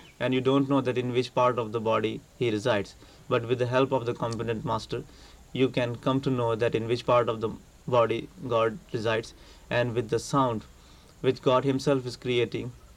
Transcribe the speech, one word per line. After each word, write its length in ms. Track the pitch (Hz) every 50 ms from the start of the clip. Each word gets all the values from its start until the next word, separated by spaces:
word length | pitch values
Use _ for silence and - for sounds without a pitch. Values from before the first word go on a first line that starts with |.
| - -
<coughs> 120 | - -
and 140 | 123 127 131
you 60 | 131
don't 280 | 127 131 135 139 135 135
know 120 | 143 135
that 180 | 127 127 120 123
in 140 | 123 123
which 220 | 120 127 123 - -
part 240 | 127 123 123 117 123
of 140 | 113 107
the 80 | 110 117
body 400 | 107 110 113 110 110 110 113 - - _ - -
he 120 | 127 117
resides, 440 | 107 104 113 123 107 101 95 - - - - - - - - -
but 200 | 123 120 117 113
with 100 | 131 120
the 80 | 123
help 260 | 113 127 127 135 123
of 120 | 135 123 117
the 80 | 120 107
competent 500 | - 123 117 113 107 113 117 113 107 -
master 380 | 117 113 110 - - 117 127 - - - - - - - - - - -
you 140 | 123 131 127
can 280 | - 135 123 120 117
come 240 | - - 143 131 135
to 100 | - 139
know 240 | 131 123 120 117 113
that 200 | 107 117 117 117
in 120 | 110 113
which 200 | 113 123 117 -
part 220 | 131 123 120 117 120
of 120 | 113 110
the 100 | 113 104 104 - - - - - -
body 420 | - 123 120 113 113 117 117 - - - - -
God 320 | 123 117 113 113 113 107 90 - -
resides, 400 | - 117 104 113 110 113 117 - - - - - - - - -
and 240 | 120 120 120 120 107
with 160 | 120 113 107
the 80 | 117 113
sound 460 | - - 147 139 131 123 113 104 - - - - - - - - - - - -
which 220 | - 131 131 -
God 220 | - 139 127 131 131
himself 420 | 139 135 131 - 147 139 131 120
is 100 | 123 120
creating 560 | - - 123 123 120 117 113 - 113 113 123 - - - - -